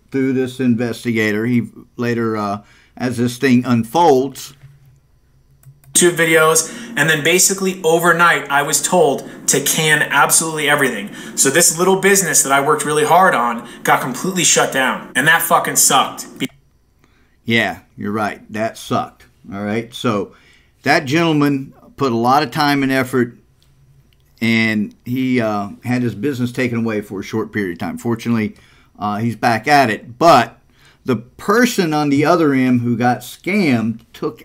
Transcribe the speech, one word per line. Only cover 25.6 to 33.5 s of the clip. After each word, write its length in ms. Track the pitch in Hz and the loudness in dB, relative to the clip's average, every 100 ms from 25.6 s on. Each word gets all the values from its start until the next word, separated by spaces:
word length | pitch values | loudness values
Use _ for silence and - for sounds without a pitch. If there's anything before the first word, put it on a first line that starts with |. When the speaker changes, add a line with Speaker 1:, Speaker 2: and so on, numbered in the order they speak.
| 101 82 | -6 -10
Speaker 1:
had 180 | 117 127 | -4 -2
his 140 | 120 101 | -2 -4
business 340 | 143 127 123 | -4 -4 -4
taken 280 | 120 123 117 | -2 -4 -2
away 220 | 113 107 | -2 -4
for 200 | 101 101 | -6 -10
a 20 | |
short 300 | 98 110 - | -6 -6 -4
period 220 | 107 95 | -4 -6
of 40 | 85 | -6
time. 180 | 90 80 | -8 -6
Fortunately, 600 | 120 113 120 117 107 - - _ _ - | -4 -4 -2 -2 -2 -6 -20 _ _ -8
uh, 180 | 104 104 | -6 -4
he's 200 | 117 107 | -4 -2
back 300 | 123 113 147 | 0 0 4
at 220 | 143 120 | 4 4
it, 300 | 101 - - | 0 -6 2
but 400 | 170 135 110 - _ _ _ _ - | 6 6 4 -6 _ _ _ _ -4
the 100 | 123 | -4
person 800 | - - - 220 240 202 165 | -4 -10 0 2 2 2 -2
on 160 | 151 147 | 0 0
the 120 | 139 | 2
other 300 | 151 175 151 | 2 2 2
end 300 | 135 127 127 | 2 2 2
who 160 | 120 113 | 0 0
got 220 | 123 123 | 0 -2
scammed 800 | - - 175 | -6 -12 -4